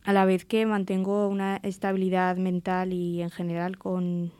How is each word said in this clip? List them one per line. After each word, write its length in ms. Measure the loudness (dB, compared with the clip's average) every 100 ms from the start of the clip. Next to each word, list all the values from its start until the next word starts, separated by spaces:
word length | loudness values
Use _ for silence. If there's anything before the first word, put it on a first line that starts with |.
a 80 | 2
la 140 | 4 6
vez 180 | 2 0
que 200 | 0 2
mantengo 640 | 0 0 0 0 0 0
una 280 | 0 -2 -2
estabilidad 800 | -4 -4 -2 0 2 2 2 0
mental 560 | 0 0 -2 -2 -2
y 280 | -2 -2 -2
en 80 | -4
general 480 | -4 -4 -2 -4 -6
con 560 | -4 -2 -2 -2 -4